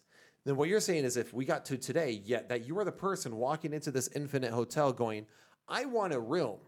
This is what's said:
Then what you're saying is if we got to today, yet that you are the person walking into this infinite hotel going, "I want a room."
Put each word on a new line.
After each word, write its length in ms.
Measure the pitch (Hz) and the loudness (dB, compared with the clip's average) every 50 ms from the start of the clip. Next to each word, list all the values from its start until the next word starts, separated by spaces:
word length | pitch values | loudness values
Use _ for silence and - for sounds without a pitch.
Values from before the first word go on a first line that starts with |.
| - _ _ - - - _ _ - | -14 _ _ -20 -20 -20 _ _ -2
Then 100 | 143 139 | 0 2
what 140 | 131 147 170 | 2 2 4
you're 100 | 202 214 | 4 2
saying 240 | 214 - 175 156 139 | 4 2 2 2 2
is 140 | 123 113 | 2 2
if 160 | 120 110 - - | 0 -2 -2 -4
we 100 | 120 135 | -2 0
got 220 | 147 160 143 - | 0 0 0 0
to 120 | - 139 | -4 -4
today, 340 | 123 - - 123 165 165 135 | -4 -2 -2 0 0 2 0
yet 360 | 113 104 98 104 120 110 - | -2 -4 -2 0 -2 0 0
that 160 | - 123 120 113 | -2 -2 -2 -2
you 140 | 127 165 202 | -2 -2 -2
are 60 | 208 | 0
the 60 | 170 - | -2 -2
person 420 | - - 196 190 - - 131 113 | -2 -2 -2 -2 -2 -4 -4 -2
walking 380 | 110 120 135 156 156 - 151 147 | -2 0 0 0 -2 -2 -4 -4
into 180 | 151 - 147 | -4 -4 -2
this 160 | 123 131 123 - | 0 0 0 0
infinite 440 | - 139 147 139 139 135 127 117 113 | -2 -4 -4 -2 0 0 0 0 0
hotel 400 | 120 117 113 - 156 147 135 123 | 0 0 2 2 4 4 4 4
going, 340 | 117 120 113 110 107 110 - - - - - _ _ _ | 2 0 0 0 -4 -6 -10 -16 -20 -20 -20 _ _ _
"I 160 | - 156 220 262 | -4 -2 -2 -2
want 280 | 277 240 226 202 180 151 | 0 0 0 2 2 0
a 60 | 123 | 0
room." 380 | 113 113 151 180 151 113 95 - - | 0 0 2 2 2 0 -2 -6 -12